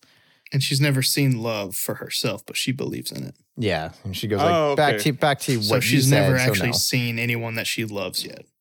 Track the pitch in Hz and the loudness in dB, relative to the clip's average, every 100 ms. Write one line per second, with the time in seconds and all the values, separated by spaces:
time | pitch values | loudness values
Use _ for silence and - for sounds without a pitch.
0 | _ _ _ _ _ 139 131 139 147 135 | _ _ _ _ _ -2 0 2 2 2
1 | 123 147 139 120 113 107 98 - - 107 | 2 2 2 2 0 -4 -4 -6 -6 -6
2 | - - 117 95 - - - 127 - 62 | -6 -4 -2 -4 -6 -4 -2 -2 -4 -6
3 | - 69 65 - _ - 107 82 80 - | -8 -8 -10 -14 _ -4 -2 -2 -4 -10
4 | 101 92 107 101 160 170 147 143 143 107 | -10 -6 -2 2 2 4 2 4 2 2
5 | 104 127 151 139 - 120 101 107 107 143 | 0 2 0 0 0 0 2 0 2 4
6 | 131 143 135 131 127 101 120 120 - 127 | 6 6 4 4 2 2 0 0 0 0
7 | 120 117 120 117 117 113 120 - 110 101 | 0 0 -2 -2 -4 -4 -4 -4 -4 -4
8 | 92 - 87 - - _ | -4 -6 -8 -12 -20 _